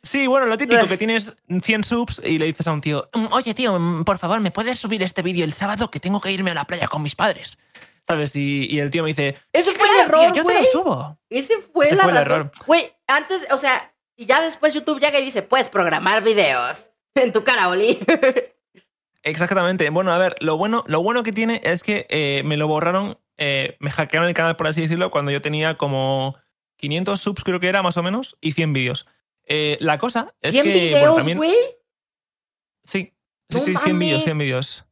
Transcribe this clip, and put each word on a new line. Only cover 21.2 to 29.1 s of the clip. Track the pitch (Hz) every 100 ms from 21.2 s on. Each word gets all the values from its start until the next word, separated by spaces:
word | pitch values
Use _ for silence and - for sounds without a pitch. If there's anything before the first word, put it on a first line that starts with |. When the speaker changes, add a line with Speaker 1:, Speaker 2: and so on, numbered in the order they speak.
Speaker 1:
que | 220
tiene | 208 226 233
es | - 170
que, | - 208 -
eh, | 156 147 139 139
me | 151
lo | 151
borraron, | 151 160 185 202 - _ -
eh, | 147 139 135 -
me | 143
hackearon | 135 151 156 170
el |
canal, | 170 165 160
por | 156
así | 156
decirlo, | 160 170 180
cuando | 151 143
yo | 143
tenía | 147 151 156 151
como | 143 135 135 135 135 135 _ _ _ _
quinientos | 143 156 190 202
subs, | - 190
creo | - 180
que | 180
era, | 196
más | 185 175
o |
menos, | 175 214 269 _
y | 156
cien | 147 160
vídeos. | 139 127 139 -